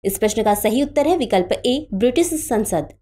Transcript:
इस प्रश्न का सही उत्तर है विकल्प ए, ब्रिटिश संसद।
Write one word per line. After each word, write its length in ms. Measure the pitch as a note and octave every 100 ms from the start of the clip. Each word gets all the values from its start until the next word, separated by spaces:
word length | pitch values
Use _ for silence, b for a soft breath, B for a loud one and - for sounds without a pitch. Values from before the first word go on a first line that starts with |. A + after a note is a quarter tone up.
इस 140 | G3 F#3+
प्रश्न 260 | G#3+ A3+
का 100 | G#3+ G#3
सही 280 | G#3+ A3+
उत्तर 240 | C#4+ - C#4+
है 100 | F4
विकल्प 320 | A#3+ F#3+ F3+ -
ए, 320 | B3 C4 D#4
ब्रिटिश 400 | F#3+ A#3+ B3 E4+ D#4
संसद। 540 | - A3 G#3+ E3+ D3 -